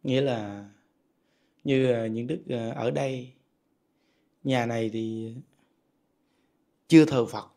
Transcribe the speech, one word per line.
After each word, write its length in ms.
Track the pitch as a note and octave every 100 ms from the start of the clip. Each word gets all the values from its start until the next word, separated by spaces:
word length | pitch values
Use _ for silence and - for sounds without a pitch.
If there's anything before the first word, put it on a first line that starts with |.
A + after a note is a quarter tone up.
Nghĩa 180 | D3 C3
là 500 | C#3 A#2+ G#2 G2+ G2+ _ _ _ _ _ _ _ _ _
như, 280 | C#3+ C3 C3
à, 140 | A#2 A2+
những 200 | A2 A#2+
đức, 160 | A#2+ -
à, 240 | B2 A2+ -
ở 140 | A#2+
đây, 400 | C#3+ C#3 C3 B2 _ _ _ _ _ _ _ _ _ _ _
nhà 220 | C#3 C3 A#2+
này 240 | A#2 A2+
thì 420 | A2+ A2 A2 A2+ A#2+ - _ _ _ _ _ _ _ _ _ _ _ _ _ _
chưa 160 | D#3+
thờ 220 | D3+ C3+ A2+
Phật. 200 | A2 -